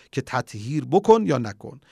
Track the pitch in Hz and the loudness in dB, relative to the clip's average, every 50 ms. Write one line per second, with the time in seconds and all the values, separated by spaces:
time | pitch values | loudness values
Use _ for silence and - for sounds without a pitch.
0 | - _ - 135 127 - - 131 123 - - 107 104 120 147 151 131 123 147 185 | -20 _ -8 -8 -6 -4 -4 -4 -4 -4 -10 -12 -10 -6 -6 -6 -4 2 2 2
1 | 202 220 220 226 214 170 147 127 117 104 101 - - - - 131 _ _ | 6 6 4 4 4 0 0 -2 -2 -6 -10 -14 -16 -18 -18 -20 _ _